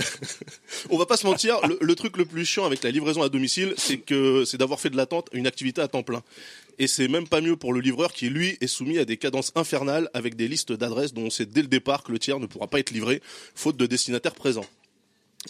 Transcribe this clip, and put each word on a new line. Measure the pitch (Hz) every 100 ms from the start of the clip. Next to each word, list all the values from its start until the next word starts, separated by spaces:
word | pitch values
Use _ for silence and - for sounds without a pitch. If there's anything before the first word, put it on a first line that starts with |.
| - - - -
<laughs> | - - - - 160
On | 165
va | 175
pas | 233
se | 202
mentir, | 190 220 226 175
le, | 185
le | 156 175
truc | 226 185
le | 170
plus | 165 170
chiant | - 185
avec | 135
la | 120
livraison | 135 151 160
à | 143
domicile, | 139 131 - 190 -
c'est | - 135
que, | - 139 135 131 120
c'est | 127
d'avoir | 131 139
fait | 156
de | 131
l'attente | 127 165 -
une | 123 127
activité | - 131 127
à | 147
temps | 131
plein. | 117 120 - - - - - -
Et | 135
c'est | - 131
même | 151 165
pas | 156
mieux | 165 160
pour | 127
le | 123
livreur | 131 123 170
qui, | - 123
lui, | 143 180 175
est | 127
soumis | - 131 165
à | 117
des | 113
cadences | 139 131 127 165
infernales | 160 143 139 151 165
avec | 123 120 113
des | 113
listes | 156 -
d'adresses | 110 120 117 143
dont | 117
on | 113
sait | - 110
dès | 123
le | 143
départ | 131 - 139
que | -
le | 117
tiers | - 135
ne | 110
pourra | 98 104
pas | 143
être | 131
livré, | 117 107 143 - - - -
faute | 151 135
de | 123
destinataire | 123 - 120 - -
présent. | 139 113 101 _ _ _ _ _ _ - -